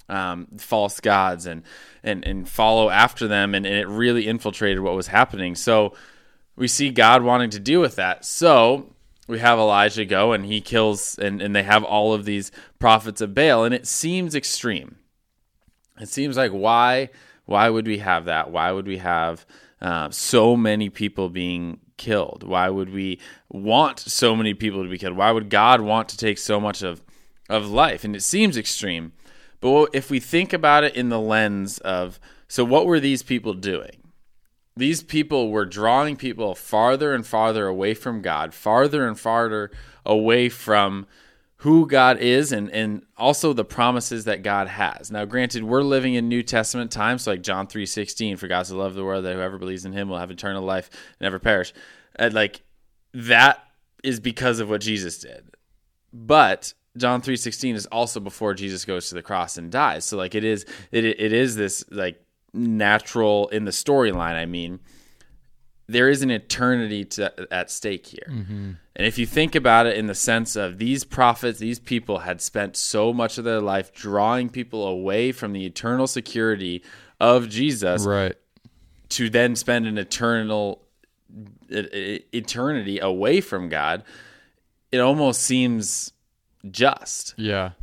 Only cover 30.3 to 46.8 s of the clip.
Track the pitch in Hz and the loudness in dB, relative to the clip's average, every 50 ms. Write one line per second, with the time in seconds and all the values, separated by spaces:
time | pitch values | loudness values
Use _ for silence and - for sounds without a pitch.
30.3 | 165 170 190 185 185 170 156 147 147 147 147 143 - 123 123 120 117 113 110 110 | 0 0 0 0 -2 0 4 6 6 6 4 2 0 -2 -2 -2 -2 -2 0 2
31.3 | 110 110 110 104 101 101 98 98 - - - 95 92 90 90 90 - - - - | 2 2 2 2 0 -4 -6 -8 -10 -8 -6 -4 -4 -4 -4 -6 -10 -14 -20 -20
32.3 | - - _ _ - - 123 120 131 156 180 180 170 160 135 139 135 123 - - | -20 -20 _ _ -2 -2 0 4 4 4 4 4 2 2 2 0 -2 -2 -2 -4
33.3 | 127 120 107 110 95 92 95 98 92 69 50 - - _ _ _ _ _ _ _ | -4 -4 -2 -4 -6 -6 -4 -4 -4 -4 -6 -10 -18 _ _ _ _ _ _ _
34.3 | _ _ _ _ _ _ _ _ _ 117 127 143 165 160 - - 156 156 151 151 | _ _ _ _ _ _ _ _ _ -4 -2 -2 -2 -2 -6 -4 -2 -2 0 0
35.3 | 151 135 120 107 107 107 101 92 92 104 107 113 123 135 147 151 143 - 131 127 | 0 0 0 0 0 -2 -2 -2 -4 -2 2 2 4 4 2 0 -4 -6 -8 -10
36.3 | 98 113 110 98 90 - - - - 107 113 123 135 135 151 147 139 120 110 - | -6 -6 -6 -6 -6 -8 -8 -2 2 4 4 4 4 2 0 0 -2 -2 -4 -2
37.3 | - 110 110 113 110 110 101 95 95 92 95 104 110 107 - 131 117 107 90 90 | 0 2 2 2 2 0 -2 -2 -2 -2 -2 -2 -2 -2 -6 -8 -8 -6 -4 -4
38.3 | 78 76 78 80 - - - 104 110 123 139 151 147 147 131 117 107 - - 113 | -4 -4 -4 -6 -10 -6 0 2 4 4 4 4 2 0 -2 -2 -4 -4 -2 0
39.3 | 113 117 117 113 110 107 104 101 - - - - - _ _ - 107 107 110 113 | 0 2 0 0 -2 -4 -6 -8 -10 -18 -20 -20 -20 _ _ 2 2 4 4 4
40.3 | 117 123 123 120 120 - - 110 107 104 101 98 98 98 98 - _ _ _ _ | 4 4 4 2 0 -4 0 2 4 4 4 4 0 -4 -10 -12 _ _ _ _
41.3 | _ _ _ _ _ _ - 147 160 165 160 135 139 131 127 127 127 - 120 123 | _ _ _ _ _ _ 2 6 6 6 6 6 6 6 6 6 6 4 2 2
42.3 | 123 135 151 135 127 104 104 101 - 110 110 107 104 104 - _ _ - 113 135 | 4 2 2 0 -2 -4 -6 -4 -4 -4 -4 -4 -4 -8 -10 _ _ -2 0 0
43.3 | 147 - - 156 135 113 101 - - - 120 123 123 120 117 - 123 113 104 110 | 0 2 0 0 0 0 -4 -4 -2 0 0 2 0 0 -4 -6 -8 -6 -4 -4
44.3 | 101 90 95 104 101 101 98 92 95 107 98 82 - - 87 - 104 104 104 101 | -4 -4 -2 -4 -2 -2 -4 -4 -4 -4 -4 -4 -4 -8 -14 -12 -10 -8 -8 -6
45.3 | 117 127 127 120 - 117 110 110 120 135 143 139 139 135 127 131 123 120 117 117 | -4 -4 -4 -4 -4 -8 -4 0 0 0 2 2 0 0 0 0 -2 -2 -2 -2
46.3 | 120 123 117 - 123 113 110 - - 123 | -2 -2 -2 -2 -2 -2 -2 -2 -4 -6